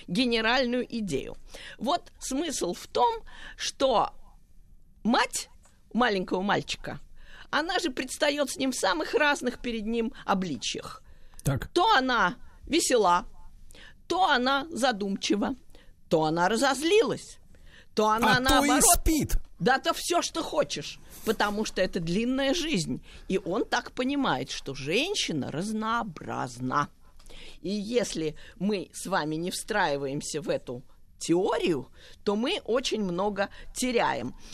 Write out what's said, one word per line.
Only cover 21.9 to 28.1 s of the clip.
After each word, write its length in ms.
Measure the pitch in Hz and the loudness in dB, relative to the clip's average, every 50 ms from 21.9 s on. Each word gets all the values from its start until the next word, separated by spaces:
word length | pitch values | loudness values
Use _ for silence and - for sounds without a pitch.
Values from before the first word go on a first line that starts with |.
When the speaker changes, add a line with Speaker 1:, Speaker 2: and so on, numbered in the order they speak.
| - 202 | 0 -2
Speaker 1:
длинная 520 | 165 165 175 208 233 247 262 262 277 269 - | -2 0 0 0 2 2 0 2 2 2 2
жизнь. 480 | - 285 330 294 185 156 147 127 151 - - - - - - | 0 0 0 0 0 0 -2 -4 -8 -8 -14 -18 -16 -6 -2
И 100 | 185 185 | -2 -2
он 260 | - 165 185 233 - | 0 -2 -2 -2 0
так 280 | - - 240 - - - | 0 0 -2 -2 -4 -6
понимает, 580 | - 254 262 285 285 262 190 143 131 135 - | -4 -2 -2 0 0 0 0 0 0 -2 -6
что 240 | - - - - 135 | -8 -8 -8 -8 -8
женщина 760 | 131 131 143 175 233 302 392 427 - - - 170 143 113 - - | -6 -4 -2 0 0 0 0 -2 -2 -2 -2 -2 -2 -4 -4 -4
разнообразна. 1400 | 151 190 220 214 214 220 220 233 233 - 214 151 - - - 117 127 131 131 123 120 127 127 127 143 143 - - - - - - - - - - - - - - - - | -6 -4 -4 -4 -4 -2 -2 -2 -2 -4 -6 -10 -12 -10 -8 -6 -6 -6 -6 -6 -6 -6 -2 0 0 0 -2 -4 -18 -20 -20 -20 -20 -20 -18 -16 -16 -16 -16 -16 -10 -6
И 80 | 175 | -6
если 640 | 202 208 190 214 247 233 196 - | -4 -4 -4 0 0 0 0 0